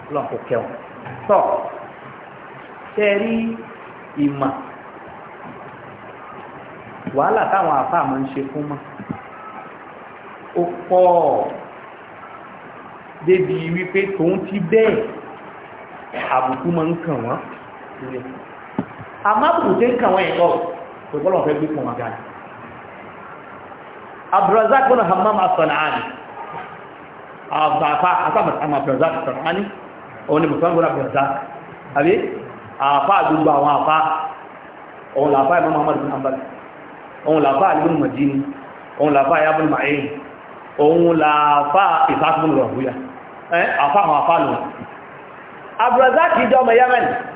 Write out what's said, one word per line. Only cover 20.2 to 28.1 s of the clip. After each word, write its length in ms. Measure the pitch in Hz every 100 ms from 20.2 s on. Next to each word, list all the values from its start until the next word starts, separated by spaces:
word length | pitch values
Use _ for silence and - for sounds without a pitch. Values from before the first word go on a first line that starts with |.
| 170
yẹn 120 | 165
kọ́, 120 | 170 143 - - - - -
kò 100 | 151
gbọ́dọ̀ 260 | 165 180
fẹ́ 120 | 151 151
gbé 120 | 156
fún 180 | 151 123
wọn 100 | 120
ga. 100 | 117 110 - - - - - - - - - - - - - - - - - - - - -
Abdulrazak 540 | 185 190 214 220 269 262
bin 140 | 247
Hammam 380 | 185 185 208 208
As-San'ani. 640 | 185 - 156 147 156 - - - - - - - - - - - - - - - -
Àbá 380 | 147 156 - 151
àfá, 200 | 147 180